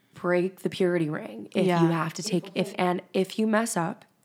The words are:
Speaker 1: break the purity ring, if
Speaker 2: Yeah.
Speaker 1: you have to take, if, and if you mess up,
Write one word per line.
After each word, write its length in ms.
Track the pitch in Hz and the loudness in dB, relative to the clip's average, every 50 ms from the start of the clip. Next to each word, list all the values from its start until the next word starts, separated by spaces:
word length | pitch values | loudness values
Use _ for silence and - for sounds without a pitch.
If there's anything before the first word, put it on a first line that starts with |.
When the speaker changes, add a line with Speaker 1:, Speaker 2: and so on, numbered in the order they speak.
| _ _ _ | _ _ _
Speaker 1:
break 460 | - - 175 180 175 175 185 185 - | -6 -2 0 2 2 2 0 -4 -6
the 80 | - 180 | -6 -6
purity 400 | - - 190 180 175 175 165 147 | -2 0 2 2 2 2 0 0
ring, 380 | 151 - 220 - 214 226 208 - - | -2 -4 -8 -10 -12 -14 -14 -4 0
if 120 | 202 190 185 | 2 2 4
Speaker 2:
Yeah. 160 | 175 170 170 | 4 4 4
Speaker 1:
you 60 | 165 | 4
have 240 | 165 165 156 165 - | 4 2 0 -2 -4
to 80 | - 170 | -6 -4
take, 260 | - 185 175 - - - | -2 -2 -2 -2 -2 -4
if, 180 | - 180 - - - | -4 -4 -2 -2 0
and 220 | 180 180 180 185 - - - | 0 0 0 -2 -4 -4 -2
if 240 | 196 185 185 - - | -2 -2 0 -2 -2
you 80 | 220 | 0
mess 300 | 220 214 214 233 233 - 180 | 2 2 2 0 0 -2 -2
up, 280 | 165 - - - - - _ _ _ | -2 -2 -4 -8 -14 -20 _ _ _